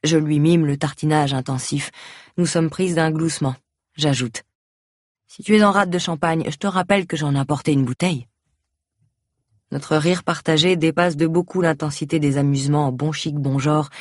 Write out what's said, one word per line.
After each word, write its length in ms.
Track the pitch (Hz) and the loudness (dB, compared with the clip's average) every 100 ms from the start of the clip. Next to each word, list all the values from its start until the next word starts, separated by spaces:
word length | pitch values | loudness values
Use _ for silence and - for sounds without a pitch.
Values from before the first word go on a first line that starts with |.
Je 140 | 147 160 | 2 0
lui 220 | 151 147 | 2 2
mime 280 | 156 170 151 | 4 4 2
le 100 | 143 | 0
tartinage 560 | 151 - 151 156 143 | -4 -2 0 2 2
intensif. 560 | 135 127 127 - 143 - - - - - - | -2 -4 -6 -4 -6 -6 -14 -20 -20 -12 -2
Nous 80 | 170 | 0
sommes 240 | 175 165 | 0 -2
prises 240 | 147 185 | -2 -2
d'un 160 | 165 160 | 2 0
gloussement. 460 | 156 165 - 139 127 _ _ _ - | 0 -2 0 -4 -4 _ _ _ -2
J'ajoute. 480 | 147 131 123 - _ _ _ _ _ _ _ _ _ | 0 0 -2 -8 _ _ _ _ _ _ _ _ _
Si 180 | - | -14
tu 140 | 202 214 | 2 4
es 60 | |
en 80 | 208 | 6
rate 180 | 196 190 | 4 0
de 100 | 175 | -2
champagne, 440 | 175 160 170 165 - | -2 -2 0 0 -2
je 80 | 156 | -4
te 100 | 202 | -4
rappelle 400 | 185 180 202 180 | -2 0 0 0
que 100 | 160 | -4
j'en 180 | 151 139 | 0 0
ai 40 | |
apporté 320 | 139 147 - | 0 -2 0
une 140 | 143 127 | 0 0
bouteille. 420 | 127 180 143 117 _ _ _ _ _ _ _ _ _ _ _ _ _ _ | -2 -2 -2 -8 _ _ _ _ _ _ _ _ _ _ _ _ _ _
Notre 240 | 139 - 156 | -12 -2 0
rire 280 | 156 180 | 2 0
partagé 520 | - 147 - 156 175 180 | -2 -4 0 2 2 2
dépasse 400 | 160 156 180 151 | 0 2 0 2
de 120 | 165 | 0
beaucoup 340 | 165 180 185 | 0 -2 0
l'intensité 580 | 170 151 156 - 143 165 | 0 0 -4 -6 -4 0
des 180 | 147 139 | 2 2
amusements 500 | 143 139 139 147 147 | 2 0 0 0 0
en 40 | |
bon 200 | 127 151 | -2 -4
chic, 240 | 151 160 147 | -4 -6 -4
bon 240 | 139 135 | -2 0
genre 300 | 143 151 147 - | 2 0 0 -10